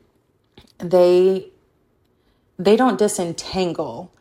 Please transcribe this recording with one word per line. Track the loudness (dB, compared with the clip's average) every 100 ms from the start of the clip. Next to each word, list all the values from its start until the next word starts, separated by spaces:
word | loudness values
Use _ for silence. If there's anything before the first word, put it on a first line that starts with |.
| _ _ _ _ _ -20 _ _
they, | -2 4 4 6 4 0 -6 _ _ _ _ _ _ _ _ _ _ -6
they | 0 2
don't | 2 0
disentangle. | -2 -2 -8 -8 -10 -6 -6 -6 -10 -12 -18 _